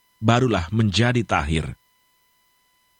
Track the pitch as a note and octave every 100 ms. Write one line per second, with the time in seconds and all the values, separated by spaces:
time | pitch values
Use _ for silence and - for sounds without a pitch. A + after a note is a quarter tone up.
0 | _ _ A2 A#2+ B2+ G2 D#2+ A2 A2 F#2
1 | A#2+ B2 G#2 F2+ C#2+ D#2+ D2 - _ _
2 | _ _ _ _ _ _ _ _ _